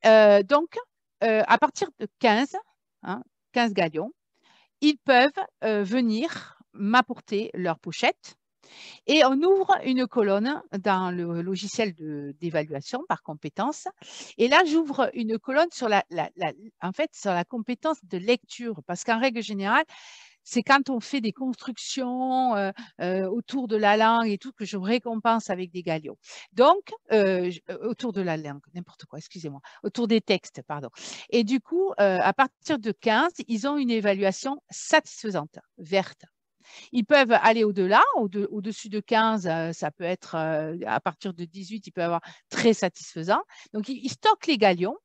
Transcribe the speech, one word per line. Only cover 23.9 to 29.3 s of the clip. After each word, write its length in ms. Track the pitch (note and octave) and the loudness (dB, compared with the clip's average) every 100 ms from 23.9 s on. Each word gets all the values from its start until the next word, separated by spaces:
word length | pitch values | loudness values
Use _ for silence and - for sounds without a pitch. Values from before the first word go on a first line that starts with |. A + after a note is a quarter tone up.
| G#3+ | 4
langue 320 | A3 A#3 A3+ | 4 2 0
et 80 | G3+ | -2
tout 160 | C4 | -6
que 100 | - | -12
je 140 | G3+ G3+ | -10 -6
récompense 720 | F#3 A#3+ A#3+ A3+ A#3 A3+ - | -2 -2 -2 -4 0 0 0
avec 220 | F#3 F#3 | -6 -6
des 120 | E3+ | -10
galions. 340 | F3 D#3+ D3+ G#2+ - - - | -6 -6 -6 -16 -18 -20 -16
Donc, 400 | F#3 C4 F#4+ - A4+ _ | 4 4 4 0 -18 _
euh, 400 | A3 G3 F#3 F3+ | 2 4 2 -2
je, 80 | E3+ _ | -6 _
euh, 200 | F#3 A3 | -10 -8
autour 240 | A#3+ B3 | -6 -6
de 80 | G3 | -4
la 160 | F3+ D#3+ | -4 -4
langue, 240 | D3+ C#3+ _ | -6 -14 _
n'importe 300 | F3 F3 _ - | -18 -18 _ -18
quoi, 120 | D3 | -18
excusez-moi, 400 | - | -16